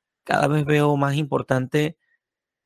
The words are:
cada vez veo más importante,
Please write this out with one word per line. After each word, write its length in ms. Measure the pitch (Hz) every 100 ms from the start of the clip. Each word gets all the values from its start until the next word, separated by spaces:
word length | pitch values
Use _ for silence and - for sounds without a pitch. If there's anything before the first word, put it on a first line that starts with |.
| _ _ -
cada 220 | - 143
vez 180 | 151 147
veo 320 | 151 147 143
más 180 | 139 143
importante, 840 | 143 139 - 131 127 151 151 - _ _ _ _ _ _